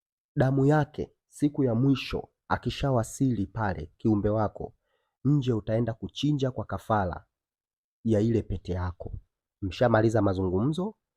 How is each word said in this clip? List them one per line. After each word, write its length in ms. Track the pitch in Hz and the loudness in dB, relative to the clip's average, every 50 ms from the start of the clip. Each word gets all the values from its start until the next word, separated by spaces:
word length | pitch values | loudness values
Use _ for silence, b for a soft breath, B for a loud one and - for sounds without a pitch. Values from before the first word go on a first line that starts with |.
| _ _ _ _ _ _ - | _ _ _ _ _ _ -2
damu 300 | 147 127 131 139 135 135 | 0 0 2 2 2 4
yake, 460 | 143 151 156 143 - - - 80 - _ _ _ _ | 4 4 4 2 0 -4 -10 -10 -10 _ _ _ _
siku 340 | - - 147 147 143 - 135 | -6 -2 -2 -2 0 0 0
ya 120 | 123 113 | 2 2
mwisho, 540 | 113 131 139 135 123 - - - - - - _ _ _ | 2 4 4 2 2 0 -6 -6 -8 -8 -10 _ _ _
akishawasili 1000 | - - - - 123 - - - 139 131 117 113 - - - 139 131 120 - 98 | -4 -4 -2 -2 -6 -4 -2 -2 0 0 0 0 -2 -2 0 0 0 2 0 -2
pale, 440 | - - 113 110 98 87 76 76 - _ | -4 -4 -4 -4 -4 -4 -6 -8 -14 _
kiumbe 320 | _ - 113 107 101 98 104 | _ 0 2 2 2 2 0
wako, 440 | 104 110 107 98 - - - - - _ _ _ _ _ _ _ _ _ - | 0 0 0 -2 -4 -8 -14 -14 -14 _ _ _ _ _ _ _ _ _ 0
nje 300 | 131 147 147 123 127 117 | 2 2 2 2 0 0
utaenda 400 | 107 - - 110 117 120 113 120 | -2 0 -2 0 0 0 -2 -4
kuchinja 580 | - - 90 - - - 147 151 135 135 127 | -6 -10 -12 -8 -4 -2 0 0 0 -2 -4
kwa 140 | - - 104 | -4 -6 -8
kafara. 600 | - 98 95 - - 110 104 95 87 80 - - _ _ _ _ _ _ _ _ _ _ _ _ _ _ _ - | -8 -8 -8 -2 0 0 0 0 -2 -4 -10 -14 _ _ _ _ _ _ _ _ _ _ _ _ _ _ _ -2
Ya 160 | 113 110 101 | 0 2 2
ile 220 | 110 117 113 104 | 2 2 2 0
pete 300 | - - 101 87 - - 90 | -2 -2 -8 -8 -6 -6 -4
yako. 380 | 90 90 90 85 - - - - - - _ _ _ _ _ _ - | -4 -4 -6 -6 -8 -12 -12 -12 -14 -14 _ _ _ _ _ _ -8
Mshamaliza 600 | 101 92 - - 123 120 113 110 110 113 110 113 | -8 -6 -2 0 2 4 4 4 4 4 2 2
mazungumzo, 720 | 101 101 95 92 95 92 87 95 113 147 156 180 180 220 214 _ _ _ _ | 2 2 0 0 -2 0 0 0 0 0 -2 -2 -4 -6 -8 _ _ _ _